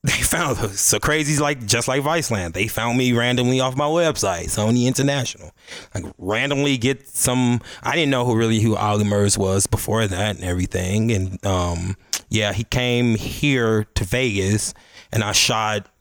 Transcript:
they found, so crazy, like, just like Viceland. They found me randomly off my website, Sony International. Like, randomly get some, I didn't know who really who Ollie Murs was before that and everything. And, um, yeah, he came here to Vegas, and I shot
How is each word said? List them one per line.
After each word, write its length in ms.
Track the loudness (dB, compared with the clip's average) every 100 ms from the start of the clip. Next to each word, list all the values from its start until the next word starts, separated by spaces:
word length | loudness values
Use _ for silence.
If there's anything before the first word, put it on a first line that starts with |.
they 80 | -2
found, 440 | -2 0 0 0 -2
so 400 | -4 -2 0 0
crazy, 420 | 0 0 0 0
like, 240 | 0 -2 -2
just 220 | 0 2
like 120 | 0
Viceland. 520 | 0 -2 -2 -4 -4
They 140 | -4 -4
found 300 | -2 0 2
me 140 | 2
randomly 480 | 2 2 2 2 2
off 160 | 0 0
my 100 | 0
website, 600 | 2 2 0 -2 -2 -4
Sony 400 | -2 2 2 2
International. 680 | 2 0 0 -4 -8 -18 _ -18 -18 -12
Like, 120 | -10 -10 -10
randomly 600 | -4 -2 0 0 0 2
get 300 | 0 -2 -6
some, 520 | -4 0 2 2 0 -4 -8
I 120 | -4 0
didn't 140 | 2
know 140 | 2 2
who 100 | 2
really 240 | 2 2
who 160 | 2 2
Ollie 260 | 2 2
Murs 340 | 2 2 2 2
was 300 | 0 0 0
before 400 | -2 0 0 0
that 280 | -2 -4 -4
and 80 | -4
everything. 680 | -2 -2 -2 -2 0 2
And, 340 | 0 -2 -4 -2
um, 520 | 0 0 -4 -6 -8 _ -10 -2
yeah, 240 | 0 0
he 100 | -2
came 520 | -2 -2 0 2 2 0
here 720 | -2 -2 2 2 4 2 0 -4
to 80 | -2
Vegas, 680 | 0 0 0 2 0 -2 -10 -20 -20 -4
and 100 | -2
I 120 | 0
shot 540 | 2 2 2 0 -2 -6 _